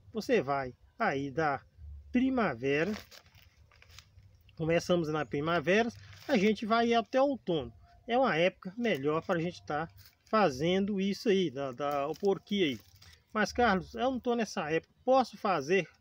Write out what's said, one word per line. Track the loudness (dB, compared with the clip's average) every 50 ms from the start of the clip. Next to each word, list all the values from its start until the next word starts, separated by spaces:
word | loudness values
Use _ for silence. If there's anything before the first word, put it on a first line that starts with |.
| _ -12 -10
Você | -6 -2 0 0 2
vai | 2 0 -2 -2 -4 -6 -10 _ _ _ _ -4
aí | -2 -2 0 -2 -4 -4
da | -2 0 0 0 0 -2 -6 -12 _ -20 -18 -18 -18 -18 -8 -4
primavera, | 0 0 2 2 2 2 0 0 0 -2 -2 0 0 2 0 0 -2 -6 -10 -14 -20 -20 -20 _ -20 -20 -20 -20 _ _ -20 _ _ _ -20 -20 -20 -20 -20 _ _ -20 -20 -20 _ -20 _ _ -10
começamos | -4 -2 0 0 2 2 2 2 0 0 0
na | -2 -4 -4
primavera, | -4 -4 -4 -2 0 0 0 2 2 2 2 2 0 -4 -10 -14 -20 -20 -14 -4 -2
a | 0 2
gente | 2 2 0 0 -2
vai | 0 2 2 2 2 2
até | 0 0 0 2 2
o | 2 2
outono. | 0 -2 -4 -2 -2 -2 -2 -6 -10 -18 -20 -20 -20 -16 _ -2
É | 0 2
uma | 2 2 4
época | 4 2 2 0 _ -10 -12 -8 -4
melhor | -2 -2 0 0 0 0 0 0
pra | 0 -2 -2 -2
gente | -2 -4 -6 -8 -8
tá | -6 -6 -4 -6 -6 -10 -16 -20 -20 _ _ _
fazendo | _ 0 2 2 2 2 0 0 0 0 0 0 -2 -2 -2
isso | -2 -2 -4 -2 0 0
aí, | 2 2 2 0
da, | -2 -4 -6 -6
da | -6 -4 -4 -4 -2 -2
alporquia | -2 -4 -4 -2 0 0 0 0 -2 -4 -2 0 0
aí. | 0 -2 -4 -10 _ -20 -20 -20 -20 -20 -20 _ _
Mas, | -4 -2 -2 -2
Carlos, | 0 2 2 2 2 0 -2 -6 -6
eu | -4 -2 -2
não | -2 -2
tô | -2 -2 -2
nessa | -2 -2 -4 -4 -6 -4 -2
época, | -2 -2 -4 _ _ _ 0
posso | 2 4 4 4 2 -2 -6
fazer? | -2 0 0 0 0 0 0 0 0 -2 -8 _